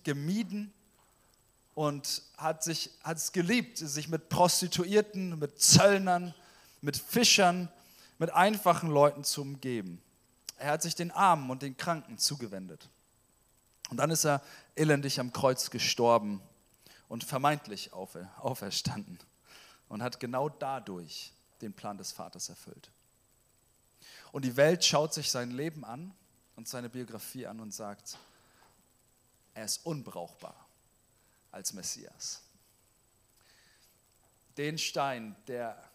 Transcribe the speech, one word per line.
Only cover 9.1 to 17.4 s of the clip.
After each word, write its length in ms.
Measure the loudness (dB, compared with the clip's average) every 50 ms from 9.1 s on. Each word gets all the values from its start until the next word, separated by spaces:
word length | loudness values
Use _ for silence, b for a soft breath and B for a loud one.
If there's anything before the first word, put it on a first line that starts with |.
| 6 2 -2
zu 180 | -2 -2 -2
umgeben. 600 | -4 -8 -8 -8 -6 -4 -4 -4 -4 -6 -10 -14 _ _ _ _ _ _ _ _ _ -16 -12
Er 160 | -6 -2 -2 -2
hat 80 | 0 -2
sich 100 | -4 -4
den 160 | -4 -6 -4
Armen 400 | 0 4 6 6 6 4 2 -4
und 140 | -6 -6 -8
den 140 | -10 -8
Kranken 400 | -6 -4 -4 -4 -4 -6 -10 -6
zugewendet. 720 | -2 -2 -2 -2 -4 -8 -10 -10 -10 -12 -12 -14 -18 -20 -20 _ _ _ _ _ _ _ _ _ _ _ _ _ _ _ _ _ _ -14 -10
Und 80 | -4
dann 140 | -2 0 0
ist 140 | 2 2 2
er 180 | 2 2 2 B B B B B B B
elendig 440 | 2 4 4 4 4 2 0 -2 -2
am 140 | -4 -4 -2
Kreuz 380 | 2 4 4 4 2 -2 -4
gestorben 680 | -4 -2 -2 0 2 4 6 6 6 6 4 0 -6 -8 -10 -16 _ _ _ _ _ b b b b b b
und 160 | b -12 -10 -8
vermeintlich 680 | -6 -2 0